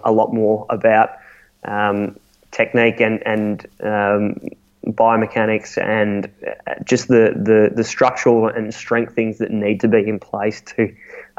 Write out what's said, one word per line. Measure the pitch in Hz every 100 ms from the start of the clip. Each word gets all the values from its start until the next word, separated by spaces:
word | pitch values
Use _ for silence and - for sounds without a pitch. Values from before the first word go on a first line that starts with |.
a | 113
lot | 110 107
more | 113 107 107 -
about, | 107 113 110 113 - - - _ _
um, | - 104 104 101 104 - _ _ _
technique | - 113 123 117 113
and, | 113 110 110
and, | 107 104 101 - _
um, | 104 104 101 104 104 - - - _ _ -
biomechanics | 113 113 113 110 117 110 110 - -
and, | 95 110 104 101 101 _ -
uh, | - - -
just | - 123 -
the, | 120 110 -
the, | 101 110 107 117
the |
structural | 110 - 127 - 127 117 110
and | 117 107
strength | - - 117 117
things | - 110 107
that | 107
need | 107 104 101
to | 123
be | 113 104
in | 104
place | - 101 104 -
to | - - 101 - - - -